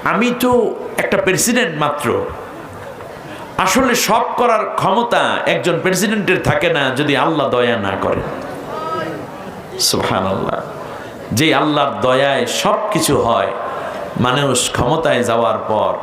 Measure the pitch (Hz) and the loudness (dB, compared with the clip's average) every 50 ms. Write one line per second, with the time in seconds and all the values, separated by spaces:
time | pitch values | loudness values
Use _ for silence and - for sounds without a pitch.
0 | - 143 170 190 233 247 240 - - 254 247 240 214 185 - - - - - - | 0 0 2 2 2 2 0 2 2 4 4 4 2 2 -2 -6 -10 -8 -4 -4
1 | - - - 196 190 185 185 151 - 233 240 254 226 175 160 147 151 147 143 - | -2 0 0 2 2 2 2 2 2 2 2 2 2 0 0 -2 -2 -2 -2 -2
2 | - 120 95 98 95 - - - - - - - - - - - - - - - | -2 0 0 0 -2 -4 -8 -10 -12 -12 -14 -14 -14 -14 -14 -14 -14 -14 -14 -14
3 | - - - - - - - - - - - - 180 190 190 240 269 254 233 - | -14 -14 -14 -14 -14 -14 -14 -14 -14 -10 -4 -2 0 2 4 4 4 4 2 2
4 | - - 208 233 233 233 - - 247 240 226 214 202 196 - - 151 180 190 226 | 2 2 2 2 2 0 0 0 2 2 2 2 0 -2 -4 0 0 2 2 2
5 | 233 233 202 175 147 117 104 - - - - - - 175 165 151 139 185 185 170 | 2 2 2 2 2 2 0 0 0 0 0 2 2 0 0 2 2 0 2 2
6 | 202 214 220 214 185 151 185 160 - 156 151 147 151 170 160 147 139 131 120 127 | 2 0 0 0 2 2 2 2 2 2 2 2 2 2 2 2 2 0 0 0
7 | 147 147 143 127 135 160 160 151 135 - 120 123 123 120 117 107 101 98 98 95 | 2 2 2 2 2 2 2 2 2 2 2 2 2 2 2 0 0 -2 -2 -2
8 | 92 92 95 - - - - - - - - - - - - - - 320 320 320 | 0 0 0 -2 -4 -6 -8 -10 -10 -10 -10 -10 -10 -10 -8 -8 -6 -4 -4 -4
9 | 311 - - - - - - - - - - - - - - 190 - - - 98 | -4 -6 -6 -8 -10 -12 -12 -12 -12 -12 -14 -14 -14 -12 -6 -2 0 0 0 0
10 | 95 - 120 98 95 95 95 98 - - - - - - - - - - - - | 0 0 0 0 0 0 -2 -2 -2 -4 -4 -6 -6 -8 -10 -10 -10 -10 -12 -12
11 | - - - - - - - 107 156 160 135 135 151 151 147 147 139 - 110 117 | -12 -14 -14 -14 -8 -4 0 2 4 4 4 4 2 2 2 2 2 0 0 0
12 | 123 127 127 131 139 139 139 123 117 113 - - - 190 - - - - - - | 0 2 4 4 4 2 2 0 0 -2 -2 0 0 0 0 0 0 0 0 0
13 | 160 - 143 120 - 117 113 101 98 95 98 - - - - - - - - - | 2 2 2 2 4 2 2 2 2 0 -2 -4 -6 -6 -6 -6 -8 -8 -8 -8
14 | - - - - - 123 127 147 143 139 123 - - - - - 123 123 156 160 | -8 -6 -2 0 2 2 2 2 2 2 2 0 0 -2 -2 0 0 2 0 2
15 | - 147 131 120 117 110 113 117 117 110 110 - - - 110 104 98 92 92 85 | 2 2 2 2 2 2 2 2 2 2 0 -2 -2 0 0 2 2 0 0 -2